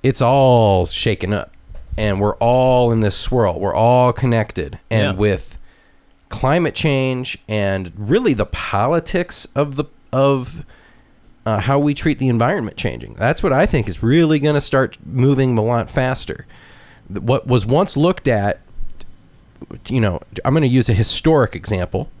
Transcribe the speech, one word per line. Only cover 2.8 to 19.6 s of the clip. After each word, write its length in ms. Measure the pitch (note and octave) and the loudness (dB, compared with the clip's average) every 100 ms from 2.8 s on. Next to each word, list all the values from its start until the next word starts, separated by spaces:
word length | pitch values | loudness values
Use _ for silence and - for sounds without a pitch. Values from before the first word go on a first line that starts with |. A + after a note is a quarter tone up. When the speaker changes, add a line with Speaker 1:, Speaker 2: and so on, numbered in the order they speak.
| A#2+ | 2
Speaker 1:
in 80 | A2+ | 2
this 160 | G#2 - | 0 -2
swirl. 440 | - C3 G#2 E2+ | -2 0 0 0
We're 140 | F#2+ | -2
all 380 | - A2+ B2+ B2 | 2 4 4 2
connected. 640 | A#2 C3 A#2 G#2+ - - - - | 2 0 0 -2 -6 -8 -10 -2
And 120 | A2+ G2 | 0 0
Speaker 2:
Yeah. 40 | |
Speaker 1:
with 460 | F#2 G#2 F#2 - - - _ _ _ _ _ _ | 0 0 0 -6 -18 -20 _ _ _ _ _ _
climate 460 | - C3 E3 D#3+ | -4 0 2 0
change 640 | - D#3+ C3+ C3 B2+ B2+ - - | -2 0 0 -2 -4 -8 -12 -6
and 460 | G#2+ G2 F#2+ F2+ E2+ | -2 -2 -2 -6 -10
really 360 | G#2 G3 A#3+ | -2 0 2
the 140 | A2+ - | 0 -2
politics 1000 | - - G2 A#2+ E3 E3 F3+ F3+ - - | -6 -4 -2 0 0 -2 -4 -4 -8 -6
of 220 | C#3 D3 C#3 | -4 -4 -4
the, 80 | C#3+ - - | -8 -12 -4
of, 520 | C3 C#3 C3+ B2 - - - - - _ _ - - | 0 2 0 -4 -14 -18 -20 -20 -20 _ _ -20 -10
uh, 160 | A2 G#2+ | -2 -2
how 180 | G2+ C#3 | 0 2
we 160 | D3 | 0
treat 240 | C#3+ D#3+ C#3+ | 0 -2 0
the 100 | C3 | 0
environment 480 | A#2 A#2+ F#3+ A2 - | 2 0 0 -6 -6
changing, 380 | G#2 A#1+ A1 | -6 -6 -14
that's 260 | - A#2 D#3+ | -4 -2 0
what 120 | F#3+ | 0
I 140 | C3+ F3 | 2 2
think 220 | D3 G#2+ | 0 -2
is 140 | E2 | -2
really 380 | A2+ D#3 D#3+ D#3 | 2 4 4 2
gonna 200 | D3 D3 | 2 0
start 380 | - C3+ C3 - D2 | 0 0 0 -6 -8
moving 500 | B2 C3 C3+ C3 A#2 | 0 2 4 2 2
a 60 | |
lot 260 | A2 A#2+ A2 | 0 -2 -2
faster. 580 | - C3 C3 - - - - - - - - - | -2 -2 -4 -8 -12 -14 -20 -20 -20 -20 -20 -12
Th-, 140 | G2 | -6
what 240 | A2+ C3+ C3 | 0 0 2
was 180 | B2 | 0
once 320 | G#2 C#3+ G3 C#3 | 2 0 2 2
looked 300 | E3 F#3+ - | 0 2 0
at, 320 | A2 G2+ - - - - - - - - - - - | 0 0 -4 -10 -6 -6 -6 -14 -16 -20 -20 -20 -20